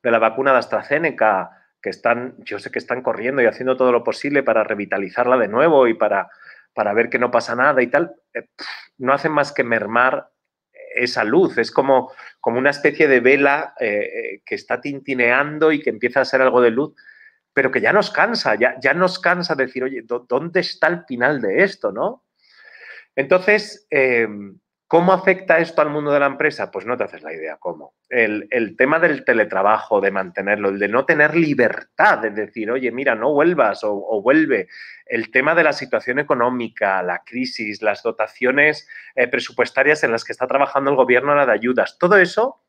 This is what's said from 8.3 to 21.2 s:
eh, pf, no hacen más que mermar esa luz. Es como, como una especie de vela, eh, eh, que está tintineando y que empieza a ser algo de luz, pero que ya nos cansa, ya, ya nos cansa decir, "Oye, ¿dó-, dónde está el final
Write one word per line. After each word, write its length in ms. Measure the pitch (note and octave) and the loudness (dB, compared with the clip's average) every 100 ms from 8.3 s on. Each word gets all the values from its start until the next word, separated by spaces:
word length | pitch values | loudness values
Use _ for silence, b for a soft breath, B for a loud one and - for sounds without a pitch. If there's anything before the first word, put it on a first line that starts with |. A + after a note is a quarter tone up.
eh, 100 | A#2+ | -14
pf, 280 | - - B B B _ | -14 -18 B B B _
no 140 | B2+ | -2
hacen 200 | C#3 D#3+ | 0 0
más 180 | D3+ C#3+ | -2 -2
que 140 | - | -2
mermar 640 | B2 A#2 G#2 A#2 B2+ C#3 - _ _ _ _ _ - | -2 -2 0 2 2 0 -8 _ _ _ _ _ -10
esa 300 | - B2 B2+ | -4 -2 -2
luz. 340 | G#2+ D3 F#3 - | 2 2 2 0
Es 140 | A2+ | -2
como, 400 | - C3+ C3+ B2+ B B B | 0 2 2 0 B B B
como 200 | - A#2 | -4 0
una 120 | C3+ | -2
especie 380 | C#3 - D3 D#3 | 0 -2 2 4
de 100 | C3 | 4
vela, 560 | A#2 C#3 C#3 C#3+ D#3+ - | 4 4 2 0 -4 -6
eh, 60 | A#2 | -4
eh, 540 | G#2 - A#2 A#2 G2+ - | -4 -6 -8 -12 -14 -10
que 80 | |
está 260 | A2 - A#2+ | -10 -6 -8
tintineando 920 | C#3+ C#3 C3+ C3 A#2+ B2+ D3 D3+ D#3 | -6 -10 -8 0 2 2 -2 0 0
y 100 | D3+ | 2
que 80 | C3 | -2
empieza 300 | G#2+ A#2+ C#3 | -4 -2 -2
a 40 | |
ser 160 | B2+ C3 | 0 2
algo 200 | C3 A#2+ | 4 4
de 100 | A#2+ | 4
luz, 240 | A2+ - _ b b b b _ | 2 -4 _ b b b b _
pero 200 | - C3 | -2 0
que 80 | B2+ | 0
ya 120 | A2 | 0
nos 200 | F#3 F#3+ | 0 0
cansa, 420 | - F#3+ A#3 C3+ | 0 0 0 -2
ya, 220 | G#2+ B2 - | 0 0 0
ya 140 | C3+ | -2
nos 240 | D3+ F#3 F3+ | 0 0 0
cansa 380 | F3 F3+ E3+ D3+ | -2 -2 -2 -2
decir, 260 | C3 B2+ | -4 -4
"Oye, 200 | B2+ C3 | -6 -8
¿dó-, 220 | A2+ A#2+ B2 | -8 -8 -4
dónde 320 | B2 E3 F3+ | -4 -2 -4
está 260 | - - D#3+ | -4 -2 -2
el 180 | E3+ - | -2 -8
final 340 | B2 | -2